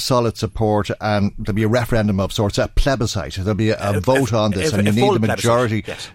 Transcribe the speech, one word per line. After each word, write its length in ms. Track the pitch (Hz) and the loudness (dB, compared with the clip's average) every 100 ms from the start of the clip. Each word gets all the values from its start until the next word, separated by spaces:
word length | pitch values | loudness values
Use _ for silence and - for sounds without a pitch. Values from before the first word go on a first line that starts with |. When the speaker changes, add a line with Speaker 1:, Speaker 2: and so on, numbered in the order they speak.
Speaker 1:
solid 360 | - 123 117 - | -2 0 0 -2
support, 540 | 104 - 107 104 101 - | -6 -2 0 0 -2 -4
and 320 | 104 104 101 - | -2 0 -2 -4
there'll 180 | 107 101 | -4 -2
be 60 | |
a 40 | 110 | 0
referendum 520 | 104 107 117 107 98 | 0 2 0 2 0
of 120 | 95 | -2
sorts, 260 | - 101 - | 0 0 0
a 100 | 113 | 0
plebiscite. 680 | - - 107 113 101 71 | 2 2 0 -2 -4 -6
There'll 200 | 98 95 | -6 -2
be 160 | 101 110 | 0 0
a, 80 | 104 | 0
a 160 | 101 101 | 0 0
Speaker 2:
A, 40 | |
Speaker 1:
vote 320 | 95 135 127 | 2 2 2
Speaker 2:
a, 40 | 113 | 0
Speaker 1:
on 140 | 107 | 0
this, 200 | 95 156 | 0 -2
Speaker 2:
a, 40 | 104 | 0
Speaker 1:
and 100 | 104 | 2
you 60 | |
Speaker 2:
a 20 | |
Speaker 1:
need 60 | 107 | 4
Speaker 2:
full 140 | 208 | 4
Speaker 1:
the 60 | 180 | 2
Speaker 2:
plebiscite, 240 | 110 110 | 0 0
Speaker 1:
majority, 400 | 117 120 123 107 - | 2 2 2 -2 -6
Speaker 2:
yes. 240 | 80 - | -12 -14